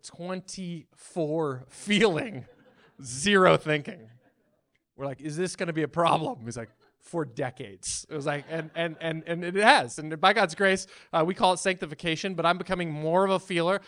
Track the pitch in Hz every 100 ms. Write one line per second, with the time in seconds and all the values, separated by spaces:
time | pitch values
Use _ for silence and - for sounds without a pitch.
0 | - - 175 185 175 - 185 170 - _
1 | - 180 151 160 156 127 - - - 208
2 | 214 160 - 127 - - _ _ _ -
3 | 131 127 190 202 185 160 156 151 143 180
4 | 110 - _ _ _ _ _ _ _ -
5 | 139 131 151 151 185 - 180 160 147 165
6 | 170 - 156 240 113 117 113 _ _ _
7 | - 170 143 113 131 - 117 98 - -
8 | - 156 143 143 139 160 156 165 170 156
9 | 165 160 160 170 175 190 214 277 123 -
10 | 151 156 185 214 190 165 196 190 - -
11 | - 170 165 190 202 180 190 180 165 139
12 | 175 160 196 175 165 180 185 185 170 147
13 | 156 175 196 190 - 170 170 196